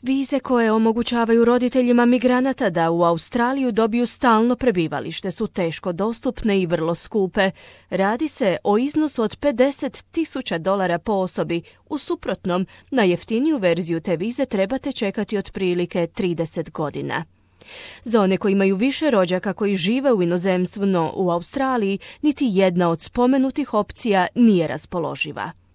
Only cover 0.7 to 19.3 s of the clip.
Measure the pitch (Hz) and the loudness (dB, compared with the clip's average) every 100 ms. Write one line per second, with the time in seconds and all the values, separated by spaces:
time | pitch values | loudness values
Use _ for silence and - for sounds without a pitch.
0.7 | 220 220 226 233 240 226 226 233 247 247 | 4 2 2 -2 0 4 4 6 4 2
1.7 | 262 247 240 240 247 247 247 262 262 226 | 2 4 4 6 4 4 2 0 0 0
2.7 | 175 165 170 170 170 - 233 240 277 254 | 2 2 4 2 2 -2 -2 0 0 0
3.7 | 208 226 233 240 - 254 220 233 247 262 | 0 0 0 -2 0 2 4 4 2 0
4.7 | 180 160 147 123 165 190 - 214 - 170 | 2 0 -2 -6 -8 -8 -6 -6 -2 -4
5.7 | 156 190 170 208 233 262 - 214 196 175 | -4 -8 -2 -2 -2 -6 -2 0 2 2
6.7 | 170 165 170 - 220 190 214 190 - - | 0 0 -4 -4 -2 0 0 0 -2 -20
7.7 | - _ 180 196 254 311 - 220 170 - | -20 _ -2 0 0 -4 -2 -2 0 0
8.7 | 208 269 302 302 - 214 - 285 233 269 | 0 0 -2 -2 -2 -4 -2 -2 2 0
9.7 | 277 277 - - - 320 269 - 170 160 | 0 -8 -8 -8 -4 -4 -6 -4 -4 0
10.7 | 196 185 170 - 202 185 - 156 170 - | 0 0 -2 -2 -2 -2 -4 -4 -4 -6
11.7 | _ _ 294 - 349 - 196 185 175 190 | _ _ -8 -6 -6 -4 -6 -2 -2 -2
12.7 | - _ 262 190 175 - 226 294 302 185 | -8 _ 2 2 0 -2 -2 0 2 2
13.7 | 170 165 165 160 165 202 247 269 202 196 | 0 -2 -4 -2 -2 -4 -4 -4 -2 -2
14.7 | 262 285 - 202 - 202 202 - - 185 | -2 -6 -4 -4 -4 -4 -6 -6 -4 -2
15.7 | 175 175 185 170 - 190 165 165 - 156 | 0 -2 -2 -4 -4 -4 -2 -4 -6 -8
16.7 | - 147 143 143 120 160 _ _ _ - | -6 -6 -6 -6 -6 -8 _ _ _ -20
17.7 | - - - - 226 190 185 202 196 196 | -20 -20 -16 -2 2 2 2 0 2 2
18.7 | 190 254 269 311 220 185 | 2 0 0 2 2 2